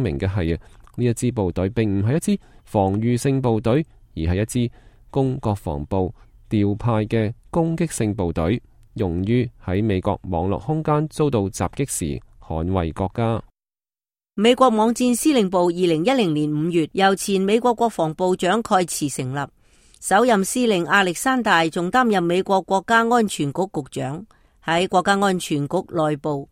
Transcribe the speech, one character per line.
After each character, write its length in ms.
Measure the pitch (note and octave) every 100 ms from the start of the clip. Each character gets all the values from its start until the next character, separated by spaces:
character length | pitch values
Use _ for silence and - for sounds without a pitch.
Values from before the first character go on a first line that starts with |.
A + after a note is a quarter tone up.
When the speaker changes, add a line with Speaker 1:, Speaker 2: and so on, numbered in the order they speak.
Speaker 1:
明 180 | A#2+ C#2
嘅 80 | F#2+
係， 320 | F#2+ E2 D#2+ - - - -
呢 80 |
一 100 | A#2+
支 160 | A#2 B2
部 220 | A#2+ F#2
隊 160 | F2 F#2+
並 320 | A#2 A2 G2
唔 20 |
係 140 | G2+ D3+
一 20 |
支 200 | - G2+ - -
防 360 | - G#2 F#2+ G2+
禦 160 | A#2 A#2+
性 240 | C#3+ C3+
部 200 | B2+ A2
隊， 260 | A2 C3+ E3 - - -
而 40 |
係 200 | D#2+ F2+
一 20 | A2
支 280 | B2 A#2 - - - -
供 260 | C#3 C3+ C3
國 160 | A2+
防 300 | G2+ - D2 D2
部 260 | F#2+ F#2 - - - -
調 260 | G#2+ G2+
派 300 | G2+ A#2 A2
嘅 280 | G#2 A2+ G#2+ A#2 -
攻 260 | E3+ E3 E3
擊 160 | E3
性 200 | - G#2+
部 200 | G#2 F2
隊， 280 | D#2+ E2 A#2+ - - -
用 280 | - F#2+ E2
於 260 | G2 A#2+ B2 -
喺 200 | - F#2
美 160 | A2+ F#2
國 180 | G2+ F#2
網 240 | F2+ F2 F#2
絡 100 | G2
空 240 | - D#3
間 240 | D#3 D3+ D3+
遭 220 | - D3
到 120 | B2
襲 280 | G2 - F2+ -
擊 120 | C#3+
時 320 | - D#2 B1+ - -
捍 220 | - D#2+ E2+
衛 260 | F#2+ E2
國 160 | C#2+ F#2+
家。 260 | - A2+ A2+ - _ _ _ _ _ _ _ _
Speaker 2:
美 180 | - A3 B3
國 120 | B3+
網 240 | A3 A3
戰 220 | A#3 B3
司 180 | A#3+ D#4
令 160 | C4+ F#3+
部 180 | F3+ F3
二 40 |
零 340 | F3 F3+ D#3
一 60 | F#3+
零 240 | C4+ F#3
年 160 | D3+ D3+
五 180 | D3+ E3
月 180 | E3+ D3+
由 220 | - G3
前 260 | G3 - F#3+
美 200 | F#3+ A3+
國 120 | B3
國 160 | A3 A#3
防 240 | - G#3+
部 200 | D#3 F#3
長 260 | F#3 F3+ G#3+
蓋 200 | A3+ F#3+
茨 240 | F3 - D3
成 240 | - C3
立， 160 | C#3 C3+ _ _ _ _ _
首 240 | - F#3+
任 200 | B3 G#3
司 220 | F#3+ B3+ A#3+
令 180 | F#3+ D#3+
亞 180 | G3
歷 100 | F#3
山 260 | E3 C4+ C4
大 240 | A3 E3+ E3
仲 200 | F3+ F3
擔 220 | B3+ A#3+
任 100 | G3
美 220 | E3+ F3+
國 180 | F#3 G3
國 200 | - F#3+
家 120 | F#3+ A3+ A#3
安 200 | A#3+ G#3
全 240 | - C#3+
局 100 | C#3 F#3
局 80 | E3 C3
長。 340 | - C3 D#3 G#3+ _ _ _
喺 240 | - E3 F3+
國 140 | F#3
家 100 | F#3+
安 260 | G3 G3 F#3
全 280 | - D3 C#3+
局 100 | F3 -
內 280 | E3+ D3+ D3
部， 300 | D#3 C#3+ C#3+